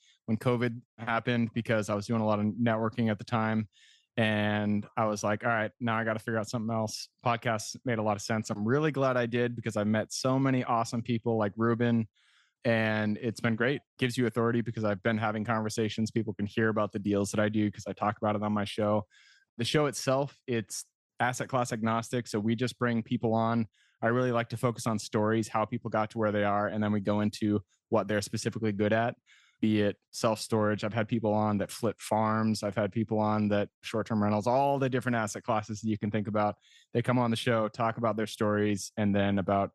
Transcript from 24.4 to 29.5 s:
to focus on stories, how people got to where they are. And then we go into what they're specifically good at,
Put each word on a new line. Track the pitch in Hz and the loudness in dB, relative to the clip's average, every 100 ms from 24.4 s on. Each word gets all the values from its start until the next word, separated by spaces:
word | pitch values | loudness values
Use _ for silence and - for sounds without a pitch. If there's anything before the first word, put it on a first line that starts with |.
| 113 | -2
to | 117 | -2
focus | 123 107 120 | -2 -2 -4
on | 107 | -4
stories, | - 110 107 113 107 | -2 0 2 2 0
how | 110 | -2
people | 104 120 113 | -2 -4 -2
got | 110 107 | -2 -2
to | 117 | 0
where | 107 | 0
they | 104 | 2
are. | 101 101 104 | 2 2 0
And | 107 | 0
then | 107 | 0
we | 107 | 0
go | 101 104 | 0 0
into | 104 - 104 104 - _ - | 0 0 0 0 -2 _ -2
what | 110 101 | 0 2
they're | 104 | 0
specifically | - 113 113 107 110 | -2 -4 -6 -4 -2
good | 101 104 | 0 2
at, | 110 117 - _ _ _ | 2 0 -4 _ _ _